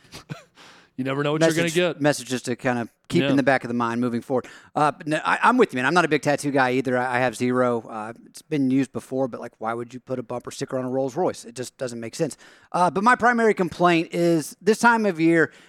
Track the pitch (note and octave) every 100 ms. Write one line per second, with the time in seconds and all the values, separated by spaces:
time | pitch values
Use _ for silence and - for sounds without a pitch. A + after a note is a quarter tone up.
0 | _ - - F5 - _ - - _ -
1 | B2+ C#3 D3 D#3 E3 D#3+ E3+ D#3+ F3 -
2 | C#3+ C3 B2 B2+ - A#2+ C3+ B2 A#2 _
3 | _ - C3+ C#3 C3+ C3 A#2+ A#2+ A#2 A#2
4 | B2 A#2 - C3 - - - - D3+ -
5 | C#3 D3+ - F#3 G#3 B3+ A3+ B2+ C3 F3
6 | D#3+ D3+ D3 C#3+ C#3+ C3+ B2+ C3 C3 B2
7 | B2+ B2 B2+ G#2+ B2 B2 B2 A#2+ - A2+
8 | G#2+ A#2 - - - D3+ C3 C3+ C3 A#2+
9 | - C3 C3+ A#2 A#2 _ A2 A#2 A#2+ A#2+
10 | - B2+ A#2 B2 B2+ - C#3 C3 B2+ C3
11 | C3+ C3 F3 - - A#2+ B2 _ B2+ A#2+
12 | A2+ - D#3 - - - _ - F3 D#3+
13 | G#3+ B3 A3+ A#3+ A3+ G3 F3+ - F3 E3+
14 | E3+ F3+ E3+ E3 C#3+ - F3 G#3+ A#3 A#3
15 | G#3+ D#3+ E3 E3 D3+ -